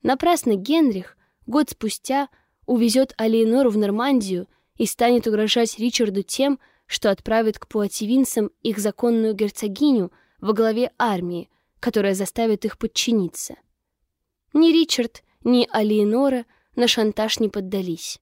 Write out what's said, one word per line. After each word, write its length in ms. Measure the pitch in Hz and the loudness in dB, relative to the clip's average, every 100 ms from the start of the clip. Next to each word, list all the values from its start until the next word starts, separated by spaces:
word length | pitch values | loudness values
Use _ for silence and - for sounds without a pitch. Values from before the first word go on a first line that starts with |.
Напрасно 520 | - 262 330 339 - | -2 0 2 0 0
Генрих 600 | 202 202 320 294 190 180 _ _ _ - | -2 0 2 2 0 -10 _ _ _ -4
год 240 | 254 302 | -2 0
спустя 580 | - 220 - - 269 277 _ _ _ - | -4 -8 -8 -4 -2 -2 _ _ _ -2
увезёт 480 | 240 233 240 269 - | 2 2 2 0 0
Алейнору 540 | 220 226 220 240 262 | 0 2 2 4 2
в 80 | 214 | 2
Нормандию 720 | 208 208 254 262 196 180 185 _ _ _ | 0 0 0 0 0 -6 -6 _ _ _
и 80 | |
станет 420 | 220 - 233 240 226 | -6 0 2 2 2
угрожать 520 | 214 214 240 226 - | 0 0 0 0 -2
Ричарду 440 | 240 - 220 196 | -4 0 0 -2
тем, 380 | 190 - 277 277 _ _ _ | -6 -2 0 -2 _ _ _
что 260 | - 220 | -4 -2
отправит 460 | 196 - 220 220 208 | -2 0 0 0 -4
к 100 | - | -6
пуативинцам 800 | 220 202 - 208 254 254 - 214 _ | -4 -4 -6 0 2 2 0 -4 _
их 160 | - 214 | -6 -2
законную 540 | 208 - 240 233 220 | -4 -2 0 2 0
герцогиню 760 | 202 214 - 208 190 294 254 180 _ _ _ | -2 -4 -4 -8 0 2 2 0 _ _ _
во 120 | 190 | -4
главе 380 | 214 226 220 247 _ | 0 2 0 -4 _
армии, 500 | 240 190 175 175 - _ _ _ | -2 -2 -4 -8 -10 _ _ _
которая 360 | - 220 196 | -2 0 0
заставит 500 | 190 196 - 226 208 | 0 -4 -2 0 0
их 140 | 214 - | -4 -6
подчиниться. 760 | 220 - - 233 175 - - - _ _ _ _ _ _ _ _ _ | -8 -4 0 0 -2 -6 -14 -16 _ _ _ _ _ _ _ _ _
Ни 200 | 294 330 | 4 4
Ричард, 500 | 330 320 - 233 - _ _ | 4 2 0 -4 -6 _ _
ни 240 | - 247 240 | 2 2 2
Алейнора 760 | 226 214 214 208 226 277 254 240 _ _ | 0 0 2 2 2 2 0 -6 _ _
на 140 | - 240 | -2 0
шантаж 500 | - 214 208 220 - | 2 0 0 -4 -2
не 100 | 214 | -2
поддались. 720 | 208 190 196 185 165 - - | -4 -6 -6 -6 -8 -10 -14